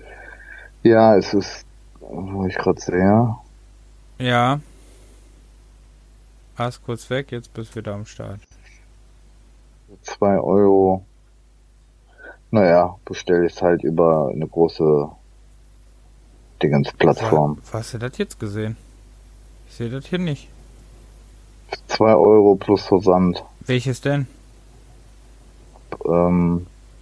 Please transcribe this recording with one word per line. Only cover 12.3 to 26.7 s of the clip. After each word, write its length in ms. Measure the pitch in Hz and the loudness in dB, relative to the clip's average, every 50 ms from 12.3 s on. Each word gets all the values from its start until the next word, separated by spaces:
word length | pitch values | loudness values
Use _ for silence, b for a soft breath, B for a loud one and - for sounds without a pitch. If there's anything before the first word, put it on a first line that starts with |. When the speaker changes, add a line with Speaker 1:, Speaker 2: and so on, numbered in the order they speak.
| B B _ _ - | B B _ _ 0
Speaker 1:
Naja, 440 | 110 98 87 85 87 90 90 90 - _ | 2 4 4 4 4 2 0 -4 -10 _
bestell 400 | - 92 - - - 90 87 87 | -16 -16 -10 -4 0 0 0 0
ich's 160 | 85 - - | 0 -2 -2
halt 200 | 92 87 87 85 - | 0 0 0 0 -2
über 460 | 76 82 82 85 82 80 78 71 67 - | -2 0 2 2 2 2 2 0 -4 -6
eine 120 | - 78 | -8 -8
große 640 | 78 - 82 82 80 - - 82 76 76 73 80 78 - - _ _ _ _ _ _ - _ _ _ _ _ _ _ _ _ _ _ _ _ _ _ _ _ _ _ - - | -6 -2 0 0 0 0 0 0 2 2 0 0 -4 -10 -16 _ _ _ _ _ _ -20 _ _ _ _ _ _ _ _ _ _ _ _ _ _ _ _ _ _ _ -6 -4
Dingens-Plattform. 960 | 80 76 71 71 69 - - - - 82 - - - - 80 78 73 73 73 - | -2 0 0 0 -2 -2 -2 0 2 2 2 0 0 0 0 2 0 0 -4 -8
Speaker 2:
Wo, 120 | - - - | -10 -10 -10
wo 40 | |
hast 160 | 110 - - - | -10 -10 -10 -12
du 40 | |
das 200 | 113 117 127 - | -10 -10 -10 -8
jetzt 220 | - 202 - - - | -8 -10 -10 -10 -12
gesehen? 340 | 113 104 101 107 107 110 113 - - - - - - - - - - - - - - - - - - - | -12 -10 -8 -8 -8 -8 -10 -12 -16 -20 -20 -20 -20 -20 -20 -20 -20 -20 -20 -20 -20 -20 -20 -20 -20 -20
Ich 60 | - | -14
seh 140 | - 120 117 | -12 -10 -10
das 160 | 127 135 139 | -10 -12 -10
hier 120 | - 180 180 | -8 -8 -6
nicht. 300 | 185 165 143 - - - - - - - - - - - - - - - - - - - - - - - - - - - - - - | -6 -6 -8 -10 -12 -18 -20 -20 -20 -20 -20 -20 -20 -20 -20 -20 -20 -20 -20 -20 -20 -20 -20 -20 -20 -20 -20 -20 -20 -20 -20 -18 -12
Speaker 1:
Zwei 260 | - - - 107 110 110 | -8 -2 2 4 4 4
Euro 420 | - 82 104 107 107 101 101 98 | 6 6 6 6 6 6 6 4
plus 260 | 95 - - 101 95 | 2 0 0 -2 0
Versand. 600 | - - 98 90 98 95 90 90 92 90 87 - - - - - | 0 0 0 0 2 2 2 2 2 0 -2 -4 -8 -18 -20 -12
Speaker 2:
Welches 400 | - - 127 123 120 135 120 - | -6 -4 -4 -4 -4 -4 -8 -6
denn? 260 | - 139 143 143 135 - - - - - - - - - - - - - - - - - - - - - - - - - - - - - - - - - - - - | -4 -4 -4 -4 -6 -8 -12 -20 -20 -20 -20 -20 -20 -20 -20 -20 -20 -20 -20 -20 -20 -20 -20 -20 -20 -20 -20 -20 -20 -20 -20 -20 -20 -20 -20 -20 -20 -18 -14 -8 -4
Speaker 1:
Ähm, 600 | - 82 87 87 87 90 87 87 85 87 87 87 - | -2 0 2 2 2 2 2 0 0 -2 -4 -6 -10